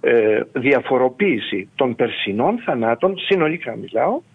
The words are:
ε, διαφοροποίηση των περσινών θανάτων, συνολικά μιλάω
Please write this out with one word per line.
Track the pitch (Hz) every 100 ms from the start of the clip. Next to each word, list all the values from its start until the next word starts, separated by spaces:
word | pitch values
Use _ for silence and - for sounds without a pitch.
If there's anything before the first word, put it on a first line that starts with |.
ε, | - 120 107 107 -
διαφοροποίηση | 127 123 135 - 131 127 127 202 123 - 98 98
των | - 131
περσινών | 113 120 - 110 101 143 233
θανάτων, | - 135 113 117 190 185
συνολικά | - 196 156 165 - 113
μιλάω | 101 113 147 269 -